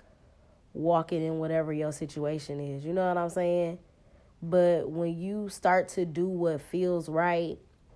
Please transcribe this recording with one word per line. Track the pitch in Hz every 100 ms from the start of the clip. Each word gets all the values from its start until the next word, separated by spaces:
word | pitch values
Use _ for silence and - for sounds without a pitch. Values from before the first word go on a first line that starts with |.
| - _ - _ _ _ _
walking | 156 160 165 165 170
in | 160 160
whatever | 160 160 156
your | 151 151
situation | 143 147 151 147 151 147 143
is. | 143 139 151
You |
know | 185 185
what | 175
I'm | 170
saying? | 175 175 175 170 180 - _ - - - _
But | 170 180 175 165 139
when | 160 170 165
you | 185 214 202
start | - 185 185 185
to | 190 175
do | 156 185
what | 180 170 151
feels | - 175 180 175 156
right | 160 175 170 165 - - _ -